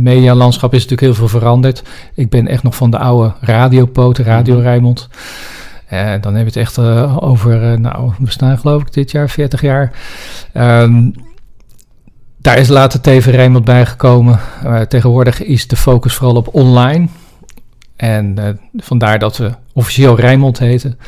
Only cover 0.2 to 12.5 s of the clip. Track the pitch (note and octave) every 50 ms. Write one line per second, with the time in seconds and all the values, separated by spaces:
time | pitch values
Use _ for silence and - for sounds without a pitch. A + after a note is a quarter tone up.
0.2 | B2+ B2 B2 B2 B2 B2 A#2+ - - B2 C3 B2+ - - C3 A#2+ C3+ C3 A#2+ G#2
1.2 | A#2 A2 G2 A#2+ A2 A#2 A#2+ B2 B2+ C3 B2 - - - - - - - - -
2.2 | C3+ G#2+ - B2 A#2 - C3 B2 - B2 A#2 - C3+ A#2+ A#2 A#2 - B2+ B2 A#2+
3.2 | A2+ A2 G2+ - - A#2+ A2 A2 B2+ C3 B2 B2+ B2+ B2 - - B2 B2 B2 -
4.2 | B2 A2+ A#2 A#2 B2 B2 B2 A#2+ A#2+ B2 A#2+ A#2+ A#2+ A#2+ B2 - - - - -
5.2 | - - - - - - - - - - - - - - - F#2 G2 G#2+ G#2 G2+
6.2 | G2+ G2+ G2+ A2 A2+ A2 - - A#2+ - - - A#2+ A#2 A2+ A#2 B2 C#3+ C3 -
7.2 | - C#3 B2+ A#2 G2 A#2+ A#2 A2+ A2+ A#2 A#2 A2+ A2+ A#2+ - - B2 B2 - -
8.2 | C3 G#2+ - - C3 B2+ C3+ C3 - D3 D3 D3 C#3+ - - C#3+ C#3 C3 - D3
9.2 | D3 C3+ - - D3 C3+ D3 B2+ - C#3+ C3 C3+ C#3 B2 - - - - - -
10.2 | - - - - - - - - A#2+ A#2+ A#2 A#2 A#2 A#2 A#2+ A#2+ A#2 - - -
11.2 | - - - - - - - - - - - - - _ _ _ _ - - -
12.2 | - - - - - C#3